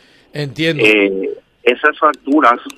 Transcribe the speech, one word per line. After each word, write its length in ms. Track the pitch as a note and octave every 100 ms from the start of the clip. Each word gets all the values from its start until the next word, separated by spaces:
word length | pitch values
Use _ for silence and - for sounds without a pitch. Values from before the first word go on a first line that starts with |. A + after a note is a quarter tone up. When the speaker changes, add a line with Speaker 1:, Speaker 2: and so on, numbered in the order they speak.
| _ _ _
Speaker 1:
Entiendo. 500 | D3 D3 B2+ D#3+ E3
Speaker 2:
Eh, 480 | A2 G#2+ G2 F#2+ F#2 - _ _
esas 340 | - B2 D3+ D3+
facturas, 600 | D#3 C#3+ - D3+ B2+ A#2+ -